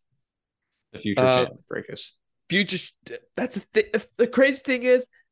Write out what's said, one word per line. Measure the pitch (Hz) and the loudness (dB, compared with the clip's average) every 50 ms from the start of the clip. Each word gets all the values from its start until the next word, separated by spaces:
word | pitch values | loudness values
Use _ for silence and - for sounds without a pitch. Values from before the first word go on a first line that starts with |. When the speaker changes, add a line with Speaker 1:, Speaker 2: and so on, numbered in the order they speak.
| _ _ _ _ _ _ _ _ _ _ _ _ _ _ _ _ _ _ | _ _ _ _ _ _ _ _ _ _ _ _ _ _ _ _ _ _
Speaker 1:
The | - 90 | -18 -8
future | 87 104 98 127 127 | -6 -2 0 2 4
Speaker 2:
Uh, | 131 127 127 123 | 4 4 2 2
Speaker 1:
champ, | - - - _ _ | -2 -4 -14 _ _
Dricus. | - - - - - - - - - _ _ _ _ _ _ _ | -12 -10 -10 -10 -12 -14 -14 -14 -16 _ _ _ _ _ _ _
Speaker 2:
Future, | 170 196 202 - 190 175 | -2 -2 -2 -2 -4 -8
ch-, | - - - _ _ - 120 - - _ _ - | -8 -12 -18 _ _ -18 -18 -18 -18 _ _ -8
that's | 240 254 - 202 | -6 -6 -6 -10
the | - _ _ | -12 _ _
thi-, | - - - - 226 - - _ - | -2 0 0 -4 -6 -6 -8 _ 0
the | 247 240 | 0 0
crazy | 240 240 269 277 277 269 | 4 4 4 4 2 0
thing | - - 254 247 240 | -2 -4 -4 -2 2
is, | 254 247 254 247 - _ _ _ _ | 4 4 4 2 -2 _ _ _ _